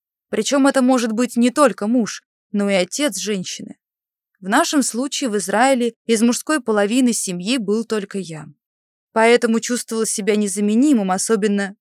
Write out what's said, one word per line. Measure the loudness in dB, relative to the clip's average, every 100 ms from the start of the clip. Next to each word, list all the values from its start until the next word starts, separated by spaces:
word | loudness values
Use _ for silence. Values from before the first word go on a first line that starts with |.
| _ _ _
Причём | -4 0 2 4
это | 4
может | 4 2 0
быть | -2 -2 2
не | 2
только | 4 2 2 -2
муж, | 0 -2 -6 -18 _ _
но | -2 0
и |
отец | 0 0 -2 -2 -2
женщины. | -4 -6 -6 -12 -14 -20 _ _ _ _ _ _
В | -2
нашем | 0 2 0
случае | -2 -4 -6 -4 -4
в | -4
Израиле | -2 2 2 2 0 -4 -2
из | 2
мужской | 2 2 -2 -2
половины | 0 0 2 2 2
семьи | 0 -4 -6 -4 -2
был | -2 -2 -2
только | -6 -6 -10
я. | -10 -12 -18 -20 _ _ _ _ _
Поэтому | 2 4 4 2 0
чувствовал | -2 -6 -6 -4 -4
себя | -2 -2 0
незаменимым, | 0 0 0 2 4 2 0
особенно | -2 -2 0 0 0 -2 -8